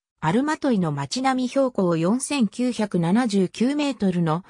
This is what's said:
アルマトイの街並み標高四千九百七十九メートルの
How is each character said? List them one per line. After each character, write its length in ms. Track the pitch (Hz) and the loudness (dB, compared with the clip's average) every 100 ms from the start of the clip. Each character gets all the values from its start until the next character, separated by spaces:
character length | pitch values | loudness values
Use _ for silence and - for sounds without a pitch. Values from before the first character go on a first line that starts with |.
| _ - | _ -4
ア 120 | 156 | 0
ル 120 | 214 | 2
マ 140 | 294 311 | 0 -2
ト 140 | 285 | 0
イ 60 | 214 | 2
の 140 | 165 | 0
街 320 | 143 139 254 | -2 -6 -2
並 220 | 262 254 247 | -2 0 0
み 40 | |
標 220 | 277 262 | 0 0
高 260 | 233 180 165 | 2 0 2
四 240 | 170 254 | 2 0
千 260 | - 285 208 | -2 0 0
九 240 | - 247 | 0 -2
百 280 | 226 214 175 | -2 -2 0
七 280 | 165 220 254 | 2 2 2
十 220 | 196 175 | 0 0
九 240 | - 240 | 0 -2
メ 160 | 294 285 | 0 -2
ー 40 | 254 | 0
ト 160 | 196 | 0
ル 100 | 175 | 0
の 220 | 160 165 | 0 -2